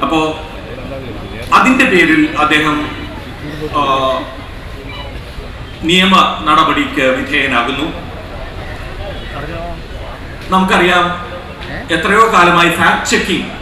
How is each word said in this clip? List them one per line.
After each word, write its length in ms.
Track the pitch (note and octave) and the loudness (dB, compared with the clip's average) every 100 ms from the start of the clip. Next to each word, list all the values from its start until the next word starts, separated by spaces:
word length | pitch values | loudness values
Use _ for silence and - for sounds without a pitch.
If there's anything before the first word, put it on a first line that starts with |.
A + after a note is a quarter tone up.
അപ്പോ 160 | - D#3+ D#3 D3+ - - - - B2+ C3+ B2+ - - - A#2 | 0 0 0 -2 -8 -10 -12 -10 -10 -8 -8 -10 -10 -8 2
അതിന്റെ 320 | - B3 B3+ B3+ | 4 6 4 4
പേരിൽ 500 | F#3 D#3+ D#3 D3+ - | 4 6 6 4 2
അദ്ദേഹം, 340 | D3 D#3 D#3 D3 D3 - - - - - D3 D3+ D3+ C#3+ | 2 4 2 0 -2 -6 -8 -10 -10 -10 -10 -8 -4 -2
ആ, 40 | C#3 C3+ C3+ C3 - - - - - - - - - - - - - - - - | 0 2 2 0 -4 -10 -10 -10 -10 -12 -10 -10 -8 -10 -10 -10 -10 -12 -12 -6
നിയമ 300 | D#3+ F3+ F#3+ F#3+ - - D#3+ | 2 4 6 6 4 2 2
നടപടിക്ക് 580 | D3+ D3+ D3 C3 D3 C3 C3 | 4 4 2 0 2 2 2
വിധേയനാകുന്നു. 680 | B2+ D3 C3+ B2 A#2 C3+ D#3+ - - - - - - - - - - - G3+ G3 - E3 - E3+ E3+ E3 - - - - - - - | 0 0 2 0 0 -2 -4 -6 -10 -10 -10 -10 -10 -8 -8 -8 -8 -8 -8 -8 -8 -8 -8 -6 -8 -8 -10 -10 -10 -10 -12 -12 -2
നമുക്കറിയാം, 520 | F#3 F#3+ - F3 F3+ F3 - - - - - - - - E3 | 2 4 4 4 4 2 -2 -6 -10 -12 -12 -10 -8 -2 -2
എത്രയോ 380 | G#3 G3+ A3 | 2 6 6
കാലമായി 360 | A3 F3 E3+ E3+ | 6 6 6 4
ഫാക്ട് 360 | E3+ - G#3 - | 4 2 2 2
ചെക്കിംഗ് 460 | G#3+ - E3 - - | 0 2 -2 -2 -8